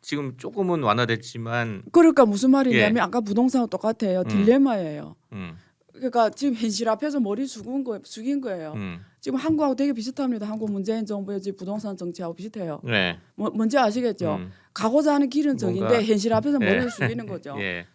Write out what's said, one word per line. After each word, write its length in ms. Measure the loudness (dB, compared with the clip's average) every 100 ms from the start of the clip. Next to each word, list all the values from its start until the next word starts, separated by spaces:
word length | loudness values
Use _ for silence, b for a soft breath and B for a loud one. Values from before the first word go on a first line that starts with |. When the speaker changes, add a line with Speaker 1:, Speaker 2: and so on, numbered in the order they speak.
Speaker 1:
지금 360 | -6 -6 -6 -8
조금은 440 | -10 -4 -2 0
완화됐지만 1000 | 2 2 2 -2 -4 -10 -6 -4 -4 -6 2
Speaker 2:
그러니까 340 | 6 8 8 4
무슨 260 | 4 4
말이냐면 440 | 4 4 4 4 4
Speaker 1:
예. 60 |
Speaker 2:
아까 180 | 2 0
부동산하고 500 | 0 2 2 2 -2
똑같아요. 520 | -2 -2 -2 0 0
Speaker 1:
음. 60 | 0
Speaker 2:
딜레마예요. 880 | 2 6 6 6 2 -4 -8 -12 -18 _
Speaker 1:
음. 240 | -12 -12 -14 b _ _
Speaker 2:
그러니까 380 | -8 -2 2 2
지금 240 | 2 -2 0
현실 320 | -2 -2 -2
앞에서 320 | 0 -2 0
머리 260 | 0 -2 -6
숙은 380 | -8 -6 -6
거, 160 | -4 -8 -10
숙인 340 | -10 -4 -4
거예요. 320 | -4 -8 -8 -8
Speaker 1:
음. 240 | -8 -10 -16 b
Speaker 2:
지금 180 | -6 -4
한국하고 380 | 0 2 2 0
되게 160 | 0
비슷합니다. 540 | -2 -6 -4 -4 -2 -6
한국 240 | -6 -4
문재인 340 | -4 -2 -4 -4
정부의 360 | -6 -6 -6
지금 160 | -6 -8
부동산 400 | -8 -8 -8 -8
정책하고 380 | -8 -8 -8 -8
비슷해요. 440 | -12 -10 -8 -8 -2
Speaker 1:
네. 340 | 0 2 -2 b -6
Speaker 2:
뭐, 140 | -4
뭔지 280 | 0 2 4
아시겠죠? 580 | 2 2 -2 -2 -4 -4
Speaker 1:
음. 160 | -8 B B
Speaker 2:
가고자 400 | -4 2 4 4 4
하는 140 | 2
길은 280 | 2 0 0
Speaker 1:
뭔가 260 | 0 0 2
Speaker 2:
저긴데 160 | 2 4
현실 240 | 2 2
앞에서 240 | 0 2 0
Speaker 1:
예. 40 | 2
Speaker 2:
머리를 240 | 2 0
숙이는 360 | -2 -2 -2 -8
거죠. 300 | -10 -10 -6
Speaker 1:
<laughs> 40 |
예. 260 | -6 -6 -10